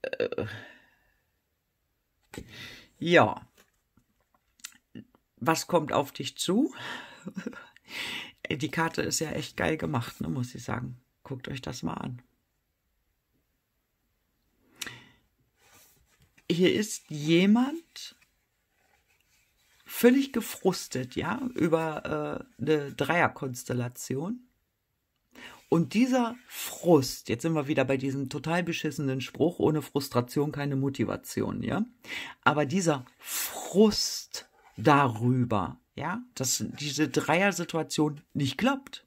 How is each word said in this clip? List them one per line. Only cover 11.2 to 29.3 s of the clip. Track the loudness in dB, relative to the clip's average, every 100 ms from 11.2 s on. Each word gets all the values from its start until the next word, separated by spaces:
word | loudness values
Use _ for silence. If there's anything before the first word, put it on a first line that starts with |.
Guckt | -14 -12 -10
euch | -10
das | -10 -8
mal | -8
an. | -6 -10 -12 _ _ _ _ _ _ _ _ _ _ _ _ _ _ _ _ _ _ _ _ _ _ _ _ _ _ -14 -14 -20 _ _ _ _ _ _ -20 _ _ _ _ _ _ _
Hier | 4 4
ist | 4 -2 -6 _
jemand | -6 4 6 8 6 4 -2 -12 -18 -18 _ _ _ _ _ _ _ _ _ _ _ _ _ _ _ _ _
völlig | -14 6 8 8 4
gefrustet, | -2 -4 0 0 0 -6 -6 -4 -4
ja, | -2 -2 -4
über, | 0 2 2 0 -4 -4 -4 -4 -8 -10 -8
äh, |
eine | 0 0 0
Dreierkonstellation. | -6 0 4 2 0 -8 -8 -4 -4 -4 -8 -6 -4 -4 -6 _ _ _ _ _ _ _ _ _ -20 -20 -20 _
Und | 2 2
dieser | 2 4 4 0 -4 -16
Frust, | -12 -10 -4 6 6 6 -6 -6
jetzt | -4
sind | 0
wir | -2 0
wieder | 0
bei | 2 0
diesem | -2 -4 -6
total | -6 -2 -2
beschissenen | -2 -4 -4 -2 -2 -2
Spruch, | -6